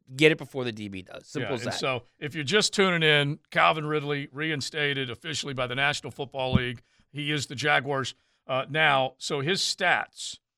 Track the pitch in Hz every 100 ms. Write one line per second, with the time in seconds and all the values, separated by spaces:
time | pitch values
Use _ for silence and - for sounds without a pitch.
0 | - 131 156 156 135 139 123 110 104 95
1 | 95 - - 147 110 120 104 90 143 127
2 | - _ 147 160 135 208 202 - 190 170
3 | 156 147 143 156 _ 165 170 160 151 151
4 | 143 143 143 135 156 151 - 156 143 139
5 | 127 113 165 151 143 135 123 123 143 143
6 | 131 - 139 135 131 127 123 120 _ _
7 | _ 139 147 151 - 131 147 147 139 135
8 | 120 - _ _ - 131 123 151 156 135
9 | 131 - - 147 139 190 - - 180 123
10 | - - - - _